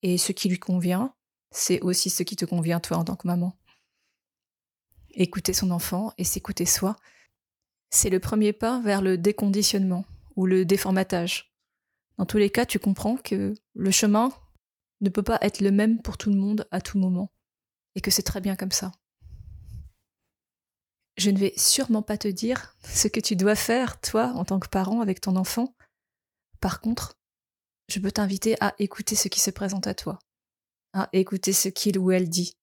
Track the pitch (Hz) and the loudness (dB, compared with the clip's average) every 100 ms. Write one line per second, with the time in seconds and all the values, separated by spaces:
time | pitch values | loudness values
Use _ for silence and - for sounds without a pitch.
0 | 190 180 - 196 196 180 - 180 175 180 | 2 0 0 0 0 -2 0 0 2 0
1 | 262 _ _ _ _ - - 180 180 180 | -2 _ _ _ _ -6 0 0 2 0
2 | 185 - 180 - 170 175 165 170 - 170 | 0 -2 -4 -4 -2 -2 0 -2 0 -2
3 | 165 185 175 175 175 - _ _ _ _ | -2 -4 0 0 0 -4 _ _ _ _
4 | _ _ _ _ _ _ _ _ _ _ | _ _ _ _ _ _ _ _ _ _
5 | - - 180 - 180 180 185 175 - 180 | -20 -2 -2 0 0 0 0 0 -2 -2
6 | 220 - 180 - - - 175 - 190 214 | -4 -4 -4 -4 -6 -4 0 2 0 -2
7 | _ _ _ _ _ _ _ _ _ - | _ _ _ _ _ _ _ _ _ 0
8 | 208 185 - 214 208 208 226 247 220 196 | 2 2 2 2 2 2 -2 0 0 2
9 | 185 185 180 208 208 196 208 202 190 180 | 2 2 2 2 0 2 2 2 0 0
10 | 196 - - - 185 185 180 196 196 185 | -4 -14 -10 -2 2 4 4 2 2 0
11 | 190 180 175 - - _ _ _ _ _ | 0 -2 -2 -4 -8 _ _ _ _ _
12 | _ - 185 214 202 - - 214 - 190 | _ -6 -2 2 2 2 0 0 0 0
13 | 185 254 - 202 196 214 _ - 190 190 | 0 -4 -2 -2 -2 -6 _ -2 2 4
14 | 214 208 247 - _ _ _ _ _ _ | 4 4 2 -2 _ _ _ _ _ _
15 | 202 180 202 226 208 - 196 202 214 226 | 0 0 0 2 0 2 4 4 4 2
16 | - - 214 202 196 208 - 185 - 202 | -2 -4 0 2 2 -2 -4 -6 -2 0
17 | 185 180 190 _ _ _ _ _ _ - | 0 0 -4 _ _ _ _ _ _ -6
18 | 202 220 - 202 190 190 190 - 185 - | 0 0 0 -4 -4 -4 -2 -4 -4 -12
19 | _ _ - - - - - - - _ | _ _ -20 -20 -18 -18 -16 -16 -16 _
20 | _ _ _ _ _ _ _ _ _ _ | _ _ _ _ _ _ _ _ _ _
21 | _ - 190 196 196 - - - 254 220 | _ -2 2 4 2 2 2 2 2 0
22 | 214 208 214 185 226 254 - _ - - | 0 -2 -2 -2 -2 -4 -6 _ -6 0
23 | 214 226 - 190 196 214 - 240 240 - | 0 0 -2 2 2 2 2 0 0 -4
24 | - 220 247 247 190 196 - 196 190 226 | -2 0 0 -2 -2 -2 -2 -2 0 0
25 | 214 185 - 185 185 - 254 _ _ _ | 0 -2 0 0 0 -2 -4 _ _ _
26 | _ _ _ _ _ - 190 160 220 233 | _ _ _ _ _ -6 -6 -4 -2 -2
27 | - - _ _ _ _ _ _ _ - | -6 -12 _ _ _ _ _ _ _ -4
28 | 190 208 202 190 220 220 202 - 202 - | -2 0 0 0 0 0 0 0 -4 -4
29 | - 208 190 - - - 196 190 208 190 | -4 -2 0 0 -2 -2 -4 -4 -4 -6
30 | - 190 _ _ _ _ _ _ _ 190 | -8 -10 _ _ _ _ _ _ _ -4
31 | 190 190 185 190 190 190 190 - 208 190 | 0 0 2 0 0 0 0 0 0 2
32 | 185 185 180 170 180 - | 2 2 2 0 -2 -6